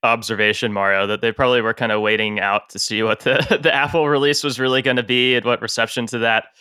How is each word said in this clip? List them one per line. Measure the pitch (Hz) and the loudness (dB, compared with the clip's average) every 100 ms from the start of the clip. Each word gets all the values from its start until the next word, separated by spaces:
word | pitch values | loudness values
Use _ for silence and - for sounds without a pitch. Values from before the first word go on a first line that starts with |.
observation, | 117 117 110 107 107 107 117 | 0 0 -2 0 0 0 -2
Mario, | 101 98 98 101 | -2 0 0 0
that | 104 | -2
they | 117 | -2
probably | 110 127 123 | 0 2 2
were | 113 | 0
kinda | 113 117 107 | -2 -2 0
waiting | 107 110 107 104 | 0 0 0 -2
out | 98 104 - | -2 -2 -4
to | 98 | -8
see | - 110 | -4 -2
what | 110 110 | 0 0
the, | - 131 - - | 0 0 0 0
<laughs> | |
the | 151 | 2
Apple | 139 143 165 151 | 0 0 0 2
release | 143 147 143 | 2 2 0
was | 147 120 | -2 -2
really | 131 131 | 0 2
gonna | 135 127 | 2 0
be | 107 123 127 123 | 0 2 4 2
and | |
what | 117 120 | 2 -2
reception | 117 - 113 - 117 | -2 -2 -2 -2 -6
to | 120 | -2
that, | 117 113 - _ | 0 0 -2 _